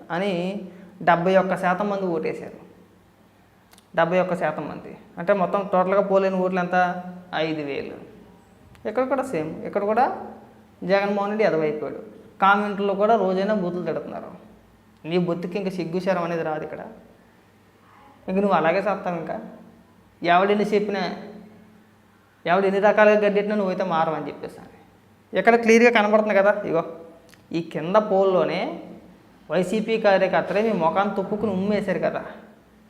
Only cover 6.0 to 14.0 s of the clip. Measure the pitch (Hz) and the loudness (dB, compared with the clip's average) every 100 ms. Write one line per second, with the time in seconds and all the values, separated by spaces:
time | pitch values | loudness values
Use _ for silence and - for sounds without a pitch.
6 | 196 190 190 185 185 185 175 180 180 180 | 4 2 2 0 0 -2 0 0 0 -2
7 | - - - 156 160 156 143 143 - - | -10 -16 -8 -4 -2 -4 -6 -6 -8 -14
8 | - - - - _ _ - - 226 220 | -18 -20 -20 -20 _ _ -20 -12 -6 -4
9 | 254 262 254 160 156 165 - 202 202 226 | -2 -2 -2 -4 -6 -8 -6 -4 0 2
10 | 277 - - - - - - _ 180 196 | 0 -2 -12 -18 -20 -20 -20 _ 0 2
11 | 202 202 202 214 190 160 156 151 139 - | 2 0 -2 0 2 2 0 -2 -8 -10
12 | - - - - 190 208 208 196 202 190 | -16 -20 -20 0 4 4 0 -2 -2 0
13 | 214 226 190 185 196 214 175 175 165 147 | 2 2 2 0 0 -2 -2 -4 -4 -6